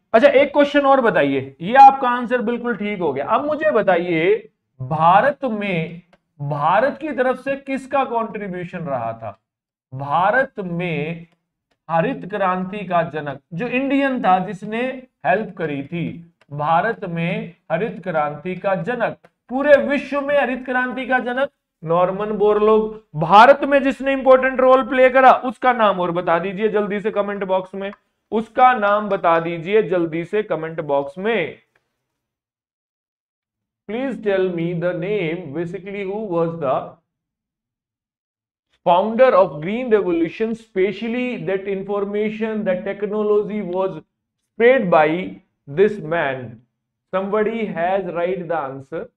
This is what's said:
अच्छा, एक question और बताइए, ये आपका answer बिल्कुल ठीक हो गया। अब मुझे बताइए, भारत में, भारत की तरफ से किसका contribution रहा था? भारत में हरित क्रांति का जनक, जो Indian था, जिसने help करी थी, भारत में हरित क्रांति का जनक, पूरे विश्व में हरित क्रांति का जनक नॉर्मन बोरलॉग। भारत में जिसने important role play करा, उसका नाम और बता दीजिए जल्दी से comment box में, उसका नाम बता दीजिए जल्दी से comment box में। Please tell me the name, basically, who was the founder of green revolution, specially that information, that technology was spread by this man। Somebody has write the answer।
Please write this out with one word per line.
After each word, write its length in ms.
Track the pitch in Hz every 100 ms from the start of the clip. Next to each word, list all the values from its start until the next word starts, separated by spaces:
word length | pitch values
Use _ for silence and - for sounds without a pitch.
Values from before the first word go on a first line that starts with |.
| _
अच्छा, 140 | 226 277
एक 240 | 254 285
question 280 | 294 285 285
और 200 | 285 269
बताइए, 560 | 226 165 143 139 127 -
ये 140 | 170 254
आपका 320 | 269 269 247
answer 340 | 240 240 247
बिल्कुल 340 | 226 233 240 214
ठीक 240 | 208 208
हो 120 | 165
गया। 140 | 135 -
अब 180 | 233 294
मुझे 240 | 302 311
बताइए, 800 | 233 190 175 175 160 170 220 - _ _ _
भारत 640 | 127 156 165 190 262 285
में, 580 | 262 214 202 175 160 170 - _ _ -
भारत 580 | 143 147 151 190 269 269
की 140 | 311
तरफ 280 | 262 254 254
से 160 | 269 277
किसका 480 | 277 269 - 277
contribution 760 | 247 233 220 220 208 180 175 180
रहा 340 | 160 135 113
था? 260 | 117 113 98 _ _ _ _ _
भारत 680 | 131 143 151 185 240 254 -
में 680 | 185 170 180 156 151 170 - _ _ _ _ _ -
हरित 400 | 165 202 277 180
क्रांति 540 | 202 190 185 185 214
का 180 | 180 175
जनक, 380 | 160 151 147 135 _
जो 140 | 170 240
Indian 540 | 247 269 277 277 254
था, 160 | 185 185
जिसने 420 | 180 196 208 220 254 262 - _ 147
help 280 | 190 220 -
करी 240 | 156 143
थी, 520 | 135 175 147 - - _ _
भारत 520 | 143 151 165 208 226
में 500 | 196 170 170 185 175 - -
हरित 280 | 165 226 226
क्रांति 500 | 190 160 147 147 185 185
का 180 | 202
जनक, 440 | 190 165 240 196 - _ _ _
पूरे 280 | 254 285 277
विश्व 380 | 226 277 - 285
में 180 | 277 285
हरित 260 | 247 254
क्रांति 420 | 254 254 254 254 240
का 120 | 254
जनक 320 | 220 247 285 - _ _
नॉर्मन 500 | 160 170 180 190 214
बोरलॉग। 600 | 214 208 208 214 220 214 - -
भारत 460 | 151 160 196 247 277
में 180 | 285 285
जिसने 300 | 262 - 269
important 480 | 269 262 262 262 254
role 220 | 262 262 247
play 200 | 262 262
करा, 220 | 254 262
उसका 400 | 190 254 220 254
नाम 280 | 240 214 180
और 100 | 175
बता 280 | 170 180 165
दीजिए 300 | 185 190 220
जल्दी 320 | 202 208 208
से 100 | 202
comment 340 | 202 202 202
box 300 | 190 185 185
में, 180 | 196 196 208 _ _ _
उसका 400 | 214 226 - 254
नाम 340 | 247 202 208 208
बता 300 | 196 175 165
दीजिए 420 | 165 170 160 214
जल्दी 420 | 208 180 165 160
से 180 | 165 208
comment 380 | 214 156 160 165
box 380 | 151 139 139 160
में। 400 | 202 226 147 - _ _ _ _ _ _ _ _ _ _ _ _ _ _ _ _ _ _ _ _ _ _ -
Please 280 | 220 269 220
tell 260 | 208 190 185
me 220 | 170 170
the 180 | 175 175
name, 600 | 175 175 208 165 175 165
basically, 480 | 143 170 190 190 202
who 160 | 190 208 220
was 320 | 170 170 165
the 360 | 143 151 - - _ _ _ _ _ _ _ _ _ _ _ _ _ _ _ _ _ _ -
founder 420 | 175 208 226 262
of 280 | 202 185 151
green 280 | 160 226 254
revolution, 640 | 214 180 170 165 - 220
specially 840 | 226 - 190 185 185 226 240 247 220
that 220 | 160 190 196
information, 1000 | 196 196 202 202 208 214 214 220 220
that 200 | 196 180
technology 800 | 208 202 208 208 208 208 190 214
was 400 | 180 180 190 156 - _ _ _ _
spread 380 | - 233 262 196
by 500 | 165 156 170 190 185 _ _ -
this 320 | 143 208 214
man। 600 | 156 170 143 131 117 107 _ _ _ _ _
Somebody 520 | 185 202 214 214 226
has 480 | 208 165 175 190 175
write 340 | 165 170 185 165
the 100 | 165
answer। 500 | 139 135 135 165 233